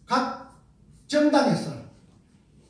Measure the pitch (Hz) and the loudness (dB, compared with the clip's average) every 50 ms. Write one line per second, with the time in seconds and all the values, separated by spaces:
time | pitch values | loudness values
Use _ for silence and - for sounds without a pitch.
0 | - - - 262 254 - - - - - - - _ _ _ _ _ - - - | -6 -2 -2 -2 -2 -2 -6 -10 -14 -18 -20 -20 _ _ _ _ _ -20 -20 -20
1 | _ - 277 294 302 302 285 294 262 226 165 - - 160 - - - - - _ | _ -2 0 2 4 4 4 4 4 2 0 -2 -4 -8 -10 -12 -16 -20 -20 _
2 | _ _ _ _ _ _ _ _ _ _ _ - _ | _ _ _ _ _ _ _ _ _ _ _ -20 _